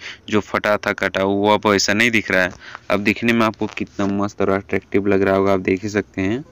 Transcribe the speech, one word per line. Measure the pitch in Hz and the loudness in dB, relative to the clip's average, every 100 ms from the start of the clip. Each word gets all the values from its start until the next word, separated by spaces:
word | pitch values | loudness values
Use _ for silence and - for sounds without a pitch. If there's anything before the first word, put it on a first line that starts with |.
| - - - | -10 -18 -4
जो | 104 | -4
फटा | - 104 107 104 | -2 -2 0 0
था | 104 | -2
कटा | 101 98 95 | -2 -2 0
वो | 95 101 101 | 0 2 2
अब | 104 107 | 2 4
ऐसा | 98 - | 2 2
नहीं | 104 120 | 2 2
दिख | 113 - | 0 0
रहा | 95 | 0
है। | 92 95 - - - | 0 -4 -18 -14 -4
अब | 101 | -2
दिखने | 104 101 117 | 0 0 2
में | 117 110 | 2 2
आपको | 110 104 | -2 -6
कितना | - 101 - 101 | -6 -10 -4 -2
मस्त | 101 101 - | -2 -4 -2
और | 98 | 0
अट्रैक्टिव | 98 - 101 - 104 101 | 0 -2 -6 -2 -2 2
लग | 98 | 2
रहा | 98 95 | 2 2
होगा, | 98 | 2
आप | 95 | 0
देख | 95 95 | 0 -2
ही | 107 | -2
सकते | 101 95 - | -4 -4 -4
हैं। | 95 120 156 | -4 -4 -8